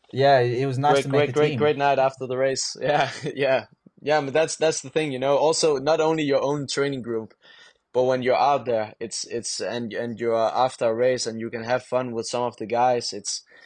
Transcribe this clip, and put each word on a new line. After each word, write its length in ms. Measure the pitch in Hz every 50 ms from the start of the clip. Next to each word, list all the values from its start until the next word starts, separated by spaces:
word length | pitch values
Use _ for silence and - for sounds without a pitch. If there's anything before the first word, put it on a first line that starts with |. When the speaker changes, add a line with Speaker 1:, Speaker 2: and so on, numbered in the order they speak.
| _ _ -
Speaker 1:
Yeah, 280 | 123 135 139 143 131
it, 200 | 123 123 120 120 135
it 40 |
was 120 | 139 127 123
nice 160 | 139 147 143
Speaker 2:
Great, 80 | 139 135
Speaker 1:
to 60 | 139
make 100 | 135 143
Speaker 2:
great, 100 | 147 143
Speaker 1:
a 40 | 123
Speaker 2:
great, 160 | 147 151 151
Speaker 1:
team. 80 | 151 113
Speaker 2:
great 180 | 147 151 151 135
night 200 | 139 143 139 131
after 280 | 131 135 - - 131
the 100 | 120 127
race. 400 | 127 131 135 135 131 - - - -
<laughs> 20 |
Yeah, 300 | 123 139 147 147 143 127 - - - 151 -
yeah. 320 | 127 139 131 131 120 110 - _ _ _ _ _ _ -
Yeah, 180 | 139 151 151 143
but 100 | 135 127
that's, 240 | 156 165 151 -
that's 240 | - 160 160 151 -
the 100 | - 131
thing, 220 | - 160 156 151 131
you 60 | 127
know. 180 | 131 139 143
Also, 400 | 131 139 156 165 - - 160 147 135
not 220 | 135 151 160 156
only 220 | 156 160 160 160 151
your 200 | 143 139 127 110
own 240 | 135 147 147 139
training 360 | 123 - 139 139 143 139 131 107
group, 320 | 120 117 110 113 104 - _ _ - - - - - _ _ _ _ -
but 120 | 123 127
when 180 | 127 131 127 123
you're 140 | 127 123 -
out 260 | 123 139 143 135 117
there, 300 | 120 117 110 107 107 107 -
it's, 260 | 117 110 - - -
it's, 340 | - 107 117 107 - - -
and, 320 | 104 92 110 120 120 110 101
and 260 | 92 117 120 117 98
you're 160 | 117 113 113
after 500 | 113 113 104 73 113 127 131 - - 123
a 80 | 113 113
race 320 | 117 123 131 127 120 120
and 120 | 117 113 113
you 120 | 113 113
can 140 | 117 113 113
have 200 | 117 123 127 -
fun 280 | - 127 127 127 123 117
with 140 | 113 113
some 160 | - - 120 123
of 120 | 120 113
the 80 | - 110
guys, 460 | 101 117 117 123 127 123 120 117 - -
it's, 300 | 101 - - - - - _ - - -